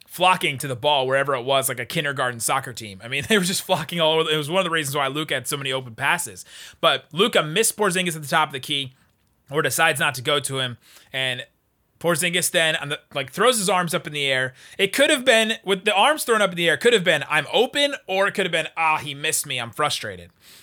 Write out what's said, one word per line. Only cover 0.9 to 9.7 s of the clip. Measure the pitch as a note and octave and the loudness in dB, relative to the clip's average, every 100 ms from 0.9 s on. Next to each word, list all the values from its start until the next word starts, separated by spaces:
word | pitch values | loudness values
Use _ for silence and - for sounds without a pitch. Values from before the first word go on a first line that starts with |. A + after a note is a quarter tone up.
| D3 C3 | 2 2
wherever | C3+ C#3 | 2 2
it | C3+ | -2
was, | B2 C3+ C3 | 2 2 0
like | B2 | -4
a | B2 | -4
kindergarten | E3+ D3 C3+ B2+ A#2+ | -4 -4 -2 -4 -2
soccer | - C3+ C3 | -2 -2 -4
team. | A2+ G#2+ F#2+ | -10 -14 -14
I | A#2 | -8
mean, | C3+ | -6
<laughs> | - | 2
they | A3 | 2
were | |
just | F3+ - | 2 -2
flocking | - F3+ D#3+ F3 | -2 -2 -2 0
all | D#3+ D#3+ | 2 4
over. | D#3+ | 2
It | D#3 | 0
was | C#3+ | 0
one | F#3 | 0
of | |
the | F3+ | 0
reasons | D#3+ C#3+ | -2 -2
why | D3 C3+ | -2 -2
Luka | C#3+ D#3 | -2 -4
had | C#3+ A#2+ | -4 -4
so | C#3+ | -6
many | C3+ | -4
open | C3 B2+ | -6 -6
passes. | A2 C#3 E3+ - F2+ - - - - | -4 0 0 -4 -12 -20 -20 -20 0
But | E3 C3+ - | 2 2 -2
Luka | D#3 G#3+ G3 | 0 2 2
missed | D#3 E3+ A3 - | 2 0 0 0
Porzingis | G#3 F3+ F3+ | 0 0 -2
at | D#3 | -6
the | C#3+ | -2
top | E3 D#3 | 0 0
of | |
the | C#3 | -4
key, | - C#3+ C3 - _ _ _ _ _ | -6 -6 -6 -12 _ _ _ _ _
or | C#3+ | -2
decides | D#3+ | -2